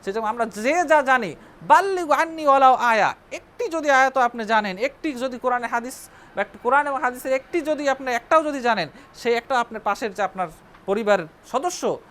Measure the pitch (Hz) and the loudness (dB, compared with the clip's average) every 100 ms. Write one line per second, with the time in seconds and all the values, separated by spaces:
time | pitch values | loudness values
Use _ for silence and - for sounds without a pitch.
0 | - 202 220 233 226 190 226 330 320 311 | -6 -6 -6 -4 -4 -4 -2 0 4 4
1 | 262 262 208 139 - - 165 311 392 370 | 4 2 0 -10 -18 -20 2 4 4 -4
2 | 339 277 330 320 302 269 262 254 240 220 | 0 0 0 -2 2 6 6 4 2 2
3 | 170 117 _ 285 - _ 480 320 294 269 | 2 -2 _ -14 -14 _ -6 -4 2 4
4 | 269 262 240 240 214 220 208 185 262 - | 4 2 0 -2 0 0 0 -4 -6 -6
5 | 320 247 262 247 254 247 233 240 233 - | -8 -6 -8 -4 -4 -2 -2 -6 -6 -14
6 | - - - - 202 - 233 277 294 269 | -20 -20 -16 -8 -8 -4 2 2 2 -2
7 | 247 254 269 262 262 349 294 302 285 269 | -4 -4 -4 -4 -2 -4 -2 -2 0 -2
8 | 262 240 - 320 302 285 240 220 156 - | -2 -4 2 2 2 -2 -2 -2 -4 -10
9 | - - 247 233 - 262 233 220 214 202 | -20 -8 -2 -2 0 -2 -2 -6 -4 -4
10 | 233 190 196 190 180 160 - - - 202 | -6 -4 -6 -4 -10 -10 -20 -18 -4 -2
11 | 214 202 160 _ - - 339 - 233 139 | 2 0 0 _ -6 -4 -4 -4 -6 -6
12 | - | -8